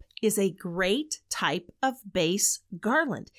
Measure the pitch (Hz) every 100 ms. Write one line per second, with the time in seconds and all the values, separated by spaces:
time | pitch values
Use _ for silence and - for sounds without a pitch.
0 | - - 220 214 196 165 180 170 185 240
1 | 311 - - - 165 175 - - 269 247
2 | 196 180 165 196 - - - 175 208 294
3 | 311 139 -